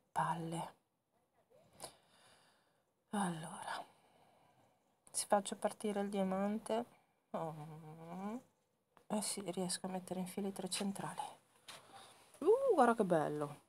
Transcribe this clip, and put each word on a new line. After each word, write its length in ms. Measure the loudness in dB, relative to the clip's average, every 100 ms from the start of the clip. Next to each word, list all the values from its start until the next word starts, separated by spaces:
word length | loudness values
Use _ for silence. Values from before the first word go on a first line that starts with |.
| _
palle. 640 | 0 0 0 -2 -4 -6 -10 _ _ _ _ _ _ _ -20 -20 -16 -16 -16 _ -20 -20 -20 _ _ _ _ _ _ _
Allora, 760 | -4 -2 -4 -8 -10 -8 -8 -10 -18 _ _ -20 _ _ _ _ _ _ _ -8
se 160 | -6 2
faccio 300 | 2 2 -2
partire 460 | -4 -2 -4 -2
il 80 | -2
diamante, 760 | 0 0 0 0 -2 -2 -4 -4 -10 _ _ _
oh, 1120 | -6 -6 -6 -12 -14 -16 -14 -12 -8 -6 -8 -12 _ _ _ _ -20 -2
eh 140 | -2
sì, 280 | 0 -4 -4
riesco 340 | -2 -2 -2 -4
a 40 |
mettere 300 | -6 -4 -4
in 80 | -2
fila 220 | -2 -4
i 40 |
tre 160 | -2 -4
centrali. 520 | -2 -2 -2 -4 -6 -8 -12 _ _ -18 -18 -18 -20 -20 -20 -20 2
Uh, 340 | 6 8 8
guarda 220 | 8 8 6
che 100 | 4
bello. 560 | 4 4 0 -4 -6